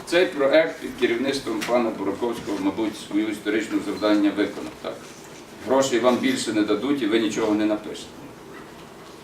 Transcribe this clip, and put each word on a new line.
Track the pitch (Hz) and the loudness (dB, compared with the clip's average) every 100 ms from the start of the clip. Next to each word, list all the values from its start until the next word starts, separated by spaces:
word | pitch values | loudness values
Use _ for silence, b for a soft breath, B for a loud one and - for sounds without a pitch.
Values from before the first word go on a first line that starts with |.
| - | 0
Цей | 170 185 | 2 4
проект | 143 135 156 - - | 2 4 6 4 0
під | 127 - | -8 0
керівництвом | 120 117 135 139 120 107 117 | 0 2 0 -2 -2 -4 0
пана | 120 113 | 2 2
Бураковського, | 98 98 - 120 113 107 98 | -2 -4 -2 -2 -4 -6 -2
мабуть, | 98 95 104 - - | 0 0 -2 -4 -4
свою | 101 107 | 0 0
історичну | 104 104 110 104 101 101 | -2 -2 -2 0 -2 -2
завдання | 98 107 104 101 98 | 0 2 4 4 2
виконав. | 104 - - - | -2 -2 -10 -10
Так. | 87 76 - - - - - - - | -10 -10 -14 -16 -18 -18 -18 -10 0
Грошей | 135 135 117 | 2 4 4
вам | - 117 | 4 4
більше | 131 117 120 | 2 0 0
не | 107 | 2
дадуть | 101 101 127 139 | 2 2 0 0
і | 107 | 2
ви | 113 | 2
нічого | 107 113 110 107 | 2 0 2 2
не | 107 | 2
напишете. | 104 104 - - - - - - - - - - - - - | 0 -4 -12 -14 -16 -18 -18 -18 -18 -18 -18 -20 -20 -20 -20